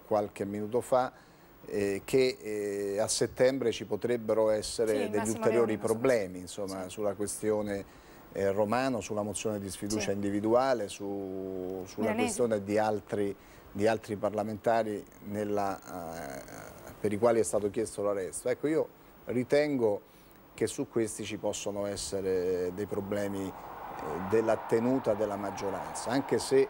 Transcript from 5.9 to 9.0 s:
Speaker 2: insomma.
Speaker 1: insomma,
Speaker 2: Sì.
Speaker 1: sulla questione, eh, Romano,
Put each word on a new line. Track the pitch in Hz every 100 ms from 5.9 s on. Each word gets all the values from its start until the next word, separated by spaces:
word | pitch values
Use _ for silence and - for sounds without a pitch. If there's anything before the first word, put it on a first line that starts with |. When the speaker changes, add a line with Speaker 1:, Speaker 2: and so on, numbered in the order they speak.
| 113 131 120 92 90
Speaker 2:
insomma. | 90 - 98
Speaker 1:
insomma, | 95
Speaker 2:
Sì. | 92
Speaker 1:
sulla | 107 101 98
questione, | 101 - 107 107 104 98 - - - - -
eh, | - 98
Romano, | 98 104 120 135 117